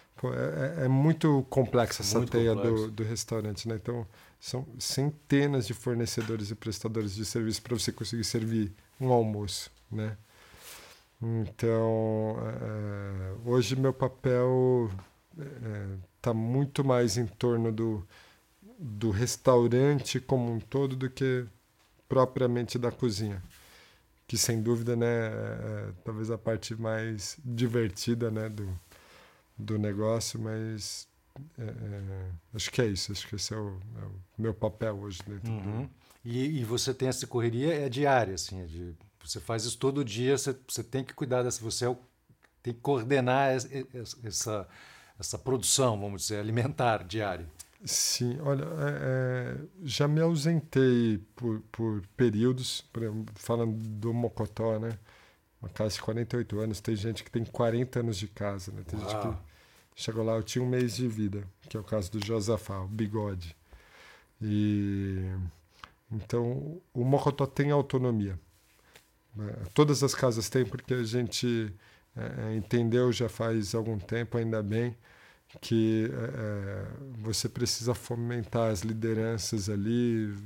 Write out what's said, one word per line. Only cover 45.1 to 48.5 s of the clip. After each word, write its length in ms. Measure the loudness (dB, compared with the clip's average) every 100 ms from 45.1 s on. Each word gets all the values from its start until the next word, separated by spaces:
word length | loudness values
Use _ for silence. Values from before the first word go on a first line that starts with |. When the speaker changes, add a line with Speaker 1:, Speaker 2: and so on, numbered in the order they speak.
| -12
Speaker 2:
essa 200 | -8 -6
produção, 640 | -2 0 2 4 4 2
vamos 220 | -2 -6
dizer, 160 | -4 -4
alimentar 640 | 0 2 0 2 2 2
diária. 420 | 0 -4 -2 -4 -8 -16 -20 _
Speaker 1:
Sim, 540 | -4 0 2 2 0 -2
olha, 240 | -2